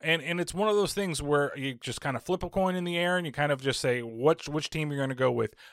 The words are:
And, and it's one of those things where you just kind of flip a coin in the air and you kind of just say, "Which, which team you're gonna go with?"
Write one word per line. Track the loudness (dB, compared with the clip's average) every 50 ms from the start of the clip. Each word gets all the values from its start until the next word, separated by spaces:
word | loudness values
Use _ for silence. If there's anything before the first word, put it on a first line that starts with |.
And, | 0 0 0 2
and | 0 -2 -2 -2
it's | -2 -2
one | -2 0 2 4
of | 4
those | 4 2 2
things | 0 -2 -2 -2 -2 -4
where | 0 2 2 2 2 0 -2
you | -4 -6 -6 -6
just | -6 -6 -8 -6 -4
kind | -4 -4 -4
of | -4 -2
flip | -2 -2 -2
a | -2 -2
coin | -2 0 0 0 0
in | 0 -2
the | -2 0 0
air | 2 2 2
and | 0 0
you | -2
kind | -2 0 0 2
of | 0 0
just | 0 0 0 2
say, | 2 0 0 0
"Which, | -2 -6 -2 2 4 4 4 2 0 -4
which | -4 -4 -4 -4
team | -4 -2 -2 -2
you're | 0 -2
gonna | -2 -2 0
go | 2 2 4
with?" | 4 2 0 -2 -4 -10 -20 -16